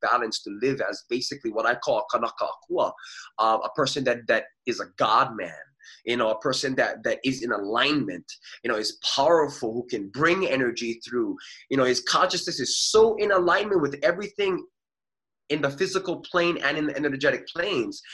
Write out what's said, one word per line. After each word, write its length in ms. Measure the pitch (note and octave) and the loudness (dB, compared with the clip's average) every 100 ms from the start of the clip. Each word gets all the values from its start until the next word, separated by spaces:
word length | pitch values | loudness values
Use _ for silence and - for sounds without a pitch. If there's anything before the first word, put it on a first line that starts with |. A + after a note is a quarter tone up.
balance 400 | G#2+ A#2+ A2+ - | 0 0 0 -6
to 60 | G#2 G2+ | -8 -2
live 200 | C3 C3 | -2 0
as 240 | G2+ G2+ - | -2 -6 -4
basically 440 | A#2+ - C#3 A#2 | -4 -4 -6 -6
what 120 | G#2+ A2+ | 0 0
I 100 | B2 | 0
call 240 | - A2+ | 0 0
a 180 | G#2 A#2 | 0 -2
kanaka 300 | A2+ - - | -2 -4 -6
akua, 440 | - - F3+ G#2 - - - - - | -6 -4 0 0 -2 -16 -18 -10 0
uh, 200 | A2 A2 | 2 2
a 60 | - - | 0 -2
person 280 | C3+ D3 | 0 0
that, 240 | B2+ A#2+ A#2 | 0 0 0
that 180 | A2+ - _ - | 0 -2 _ -6
is 160 | G#2+ | -4
a 60 | F#2+ - | -4 0
god 400 | A#2 A2+ C3+ A2 | 4 4 2 -2
man. 160 | F2 D#2 C#2+ _ - - | -10 -12 -20 _ -20 -10
You 140 | - A#2+ | -2 2
know, 140 | A2 | 2
a 80 | A2 | 2
person 360 | C#3+ B2+ C#3 C3 | 0 -2 0 0
that, 260 | A2+ A2+ | 0 0
that 160 | A#2 A2 | -2 -2
is 200 | C3+ C3 | -2 -2
in 100 | A#2 | -2
alignment, 720 | G#2 G2+ A#2 C#3 D3 G#2+ F2 - - - - | -2 0 0 2 2 0 -6 -12 -20 -20 -8
you 60 | A#2+ | -4
know, 60 | A2 | -2
is 240 | G#2+ - - - | -4 -4 -2 2
powerful, 580 | D3 E3+ C#3+ - A#2 | 6 6 4 -2 -4
who 140 | A#2 A#2+ | -4 -4
can 200 | A#2 G2 | -6 -4
bring 380 | A#2+ D#3+ F#3+ E3+ | 0 2 2 2
energy 520 | C3 B2 A#2 A#2 A#2 - | 2 0 0 -4 -6 -4
through, 320 | B2 G#2+ F#2 - - - | -2 -2 -4 -12 -16 -2
you 80 | C3+ | 2
know, 80 | B2+ | 2
his 160 | B2 | 2
consciousness 580 | - D#3+ F#3 F3 - E3 | 2 2 2 0 -4 -4
is 180 | B2 - | -2 -2
so 380 | - A3 A3+ G#3+ | 4 6 6 4
in 160 | G#3 | 2
alignment 500 | F#3+ F3 F#3 G#3 F#3+ | 4 4 2 2 0
with 160 | C#3+ C#3+ | 0 0
everything 640 | D#3 F3 G3+ - G3 F3 - _ _ _ _ _ _ _ - | 0 0 -4 -2 -2 -2 -6 _ _ _ _ _ _ _ -4
in 120 | D3+ | -2
the 80 | C#3+ | -2
physical 480 | C#3 F#3+ F#3 F3+ D3+ | -2 -2 -2 -4 -6
plane 400 | - F3+ E3+ E3 | -2 0 2 0
and 200 | C#3 D#3 | -2 0
in 100 | D3+ | -2
the 80 | - | -2
energetic 500 | D3 C#3 C#3+ B2+ - | -2 0 0 0 -4
planes 540 | E3 F#3 D#3+ G#2 - - | -6 -2 -2 -4 -6 -14